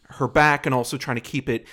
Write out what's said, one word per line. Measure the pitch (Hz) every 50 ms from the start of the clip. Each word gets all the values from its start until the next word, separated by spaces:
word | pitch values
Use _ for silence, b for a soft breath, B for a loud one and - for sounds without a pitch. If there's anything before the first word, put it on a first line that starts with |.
| b -
her | - - 139 120
back, | - 156 147 151 147 139 -
and | 147 131
also | 127 117 - - 135
trying | - - 120
to | 117 -
keep | - - 139 127 139
it | 120 113 - B